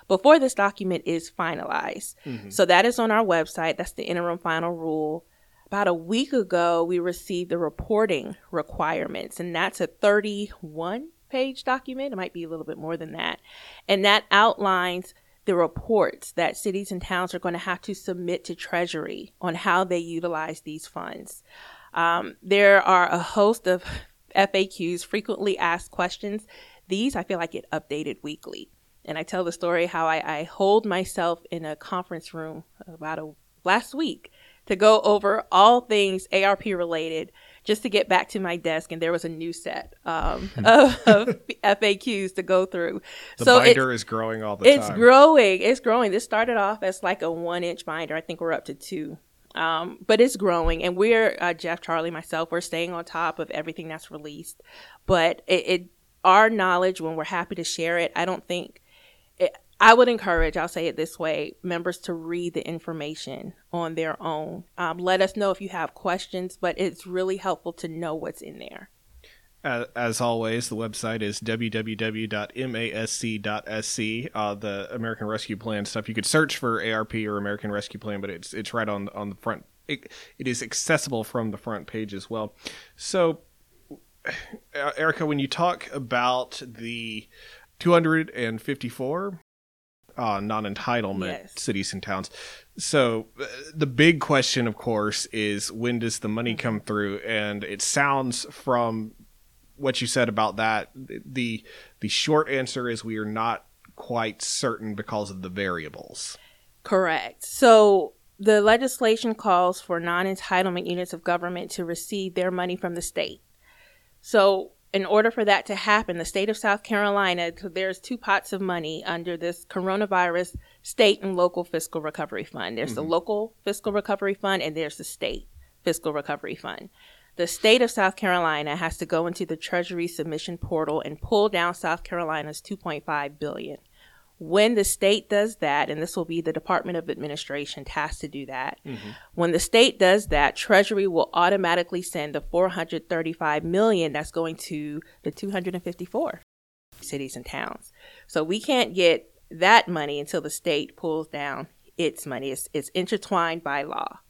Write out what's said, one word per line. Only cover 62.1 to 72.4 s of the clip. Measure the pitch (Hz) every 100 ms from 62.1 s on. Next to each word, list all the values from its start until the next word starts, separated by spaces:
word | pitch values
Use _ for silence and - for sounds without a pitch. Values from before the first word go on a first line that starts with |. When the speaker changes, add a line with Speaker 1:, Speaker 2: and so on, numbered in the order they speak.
Speaker 1:
read | 165 160 175 175
the | 165 -
information | 165 - 160 147 156 - 135 - - _
on | 175 165 165
their | 160 -
own. | 165 151 156 - - -
Um, | 170 170
let | 180 185
us | 190 208
know | 196
if | 190
you | 190
have | 180 151 -
questions, | 190 185 - 185 180 -
but | 180 -
it's | 190 - 185
really | 180 185 190
helpful | 185 165 175
to | - 165
know | 160 170
what's | 156 - -
in | - -
there. | 62 - - _ _ - - _ _ _
Speaker 2:
Uh, | 143 120 123 120
as | 117 110
always, | 120 117 113 117 117
the | 110
website | 113 107 117 110
is | 104 104
W | 113 113 113
W | 113 110 107
W | 110 110 110
dot | 104